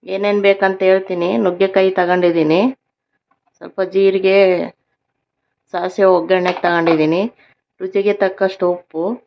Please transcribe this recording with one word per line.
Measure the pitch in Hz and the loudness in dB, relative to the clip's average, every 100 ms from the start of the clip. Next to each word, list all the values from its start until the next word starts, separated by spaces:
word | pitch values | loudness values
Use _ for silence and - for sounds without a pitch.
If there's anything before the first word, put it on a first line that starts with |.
| 180 | -8
ಏನೇನು | 190 208 208 196 | -4 -2 0 2
ಬೇಕಂತ | 196 190 190 185 | 2 0 0 2
ಹೇಳ್ತೀನಿ. | 190 190 180 175 226 196 | 2 0 -4 -2 0 -2
ನುಗ್ಗೆಕಾಯಿ | 180 190 190 190 190 | 0 0 2 0 0
ತಗೊಂಡಿದ್ದೀನಿ, | 175 180 180 170 151 165 240 262 _ _ _ _ _ _ _ _ | 0 2 2 2 2 2 0 -4 _ _ _ _ _ _ _ _
ಸ್ವಲ್ಪ | 170 - 190 185 | -16 -8 -4 2
ಜೀರಿಗೆ, | 196 190 190 196 190 180 170 _ _ _ _ _ _ _ _ _ _ | 2 2 2 4 4 2 -4 _ _ _ _ _ _ _ _ _ _
ಸಾಸಿವೆ | 180 185 185 190 180 | -8 -6 0 2 2
ಒಗ್ಗರಣೆಗೆ | 165 185 180 180 180 | 2 0 0 -2 -2
ತಗೊಂಡಿದ್ದೀನಿ, | 170 170 160 156 170 226 _ _ _ _ _ | 0 0 2 0 0 -4 _ _ _ _ _
ರುಚಿಗೆ | 185 196 196 202 | -6 -2 -2 0
ತಕ್ಕಷ್ಟು | 190 190 190 190 180 180 | -2 0 -4 -2 -4 -4
ಉಪ್ಪು | _ 160 175 240 | _ -8 -6 -8